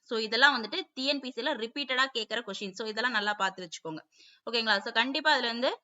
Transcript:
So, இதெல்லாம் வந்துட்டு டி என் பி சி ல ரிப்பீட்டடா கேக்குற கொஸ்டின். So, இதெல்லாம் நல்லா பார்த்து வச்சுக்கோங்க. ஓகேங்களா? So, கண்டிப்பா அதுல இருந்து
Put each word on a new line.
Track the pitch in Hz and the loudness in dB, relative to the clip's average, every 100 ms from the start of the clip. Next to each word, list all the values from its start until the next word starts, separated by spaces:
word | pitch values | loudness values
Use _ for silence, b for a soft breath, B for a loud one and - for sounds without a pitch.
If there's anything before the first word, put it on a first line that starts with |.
| _ | _
So, | 226 | -4
இதெல்லாம் | 220 226 277 262 | 0 6 6 4
வந்துட்டு | 208 339 - | -2 -6 -6
டி | - 262 | -4 -2
என் | 285 | 0
பி | 269 | -2
சி | 247 | -4
ல | 269 262 | -2 -2
ரிப்பீட்டடா | 226 285 269 254 269 | -4 -6 -2 2 2
கேக்குற | 240 214 220 | 0 -2 -4
கொஸ்டின். | 240 196 202 | -4 -6 -8
So, | 185 220 | -6 -6
இதெல்லாம் | 214 247 226 | -2 0 0
நல்லா | 202 | 0
பார்த்து | 208 190 185 | 0 -2 -2
வச்சுக்கோங்க. | 180 - 160 156 - B B B - | -12 -10 -10 -10 -12 B B B -4
ஓகேங்களா? | 226 226 202 | -2 2 2
So, | 220 | 2
கண்டிப்பா | 226 247 285 311 | 0 2 2 4
அதுல | 285 240 | 4 2
இருந்து | 233 269 415 | 0 -2 -2